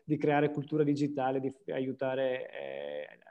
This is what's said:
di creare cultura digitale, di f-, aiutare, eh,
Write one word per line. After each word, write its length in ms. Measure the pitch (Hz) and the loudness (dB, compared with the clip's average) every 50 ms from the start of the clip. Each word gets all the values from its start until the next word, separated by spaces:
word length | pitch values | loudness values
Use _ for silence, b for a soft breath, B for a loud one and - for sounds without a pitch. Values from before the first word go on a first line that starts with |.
| B | B
di 140 | - 151 147 | -2 0 2
creare 320 | 151 151 147 147 151 147 | 4 4 4 6 4 4
cultura 320 | 147 151 139 - 156 156 151 | 2 -2 -4 -2 0 2 4
digitale, 580 | 143 147 131 147 143 147 139 127 131 135 135 | 4 4 2 2 0 0 0 0 0 0 0
di 100 | 131 131 | -2 -2
f-, 200 | - - _ - | -6 -6 _ -6
aiutare, 800 | - 135 135 131 127 - 135 131 131 135 135 131 127 127 127 - | -4 -2 -2 -2 -2 -2 -2 -2 0 0 0 0 0 -2 -6 -8
eh, 560 | - - 69 69 135 139 - 71 73 73 73 - 57 60 _ - | -10 -10 -8 -8 -8 -8 -8 -6 -6 -8 -8 -10 -14 -20 _ -20